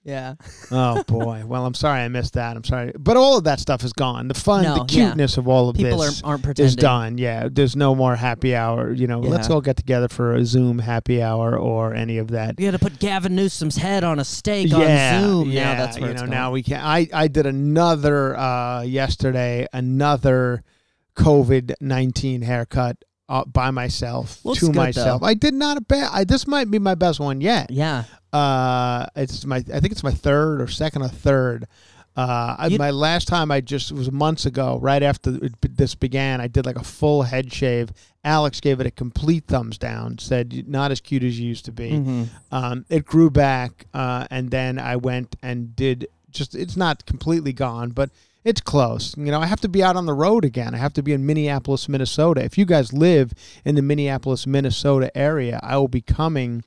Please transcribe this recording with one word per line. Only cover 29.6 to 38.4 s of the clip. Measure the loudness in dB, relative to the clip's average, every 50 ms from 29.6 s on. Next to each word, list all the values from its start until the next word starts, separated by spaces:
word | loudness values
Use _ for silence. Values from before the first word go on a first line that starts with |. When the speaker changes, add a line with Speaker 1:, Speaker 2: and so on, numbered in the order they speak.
| -4 -4 -2 0
Speaker 2:
think | 0 0
it's | -2 -4 -4
my | -4
third | -4 -2 0 2 2 2 2 0 0 -2
or | -4
second | -6 -4 -4 -4 -4 -4 -4
or | -6
third. | -6 -8 -2 0 2 2 2 2 0 -2 -6 -10 -16 _ _ _ _ _ -20 -20 _ _
Uh, | -4 -2 -2 -2 -2 -2 -4 -4 -2
I, | 0
Speaker 1:
You | 0 0
Speaker 2:
my | 2 0 0
last | 0 0 0 0 0 0 0
time | 0 0 0 0 0
I | 0 -2
just, | -2 -2 -6 -6 -6 -6
it | -6
was | -4 -4 -4
months | -2 0 0 0 0 0 -2
ago, | -4 -2 -2 -2 -2 -2 -2
right | 0 2 2 2
after | 2 2 0 0 -2 -4 -4 -4 -6
it | -8 -4 _
b-, | -4 -2
this | 2 2 0 0 0
began, | -4 -4 -2 0 -2 0 0 -2 -2
I | -4
did, | 0 0 0 0
like, | 0 -6
a | -8 -10
full | -12 -6 0 2 2 4 2 2
head | 0 -2 -4 -4 -4 -4
shave. | -2 0 0 0 0 -2 -4 -8 _ _ _ _ _ 0
Alex | 2 2 2